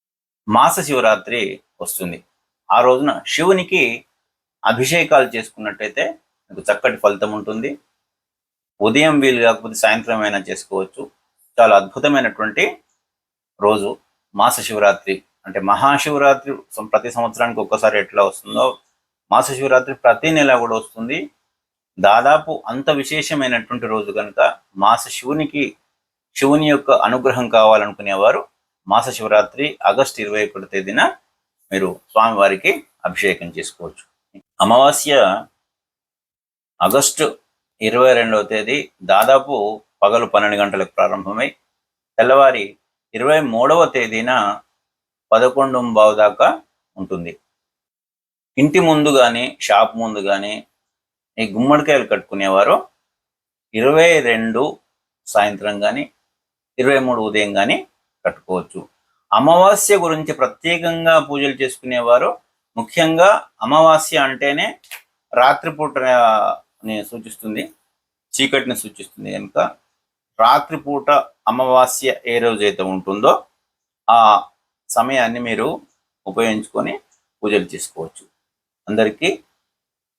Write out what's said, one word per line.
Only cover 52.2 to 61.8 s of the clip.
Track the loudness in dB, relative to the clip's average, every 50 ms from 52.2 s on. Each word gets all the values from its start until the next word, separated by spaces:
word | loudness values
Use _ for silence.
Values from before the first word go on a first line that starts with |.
| -4 -6 -8 -6 -2 0 2 2 4 4 2 0 0 -4 _ _ _ _ _ _ _ _ _ _ _ _ _ _ _ _ -4
ఇరవై | 0 2 2 4 4 4 4 4 2
రెండు | 2 0 -2 -2 -2 -2 -2 -2 -2 -4 -4 -10 _ _ _ _ _ _ _ _ _ -4
సాయంత్రం | 0 0 0 0 -2 -6 -6 -8 -6 -4
కానీ | -4 -4 -4 -4 -8 -12 _ _ _ _ _ _ _ _ _ _ _ _ _ -2
ఇరవై | 0 2 2 2
మూడు | 2 0 -2 -2
ఉదయం | -2 -2 -2 -2 -2 -2 0
కానీ | -2 0 0 -2 -4 -6 _ _ _ _ _ _ _ -6
కట్టుకోవచ్చు. | -6 -6 -6 _ -8 -8 -8 -8 -10 -14 -18 -18 _ _ _ _ _ _ _ _ -2 0
అమావాస్య | 2 4 4 6 6 6 6 4 2 2 2 2 2
గురించి | 2 0 -2 -4 -4 -8 -4
ప్రత్యేకంగా | -2 -4 -4 -4 _ -6 -4 -4 -4 -4 -4 -4 -2 2 4 4 4
పూజలు | 2 0 -4 -4 -2 -2
చేసుకునేవారు, | -2 -2 -4 -6 -6 -8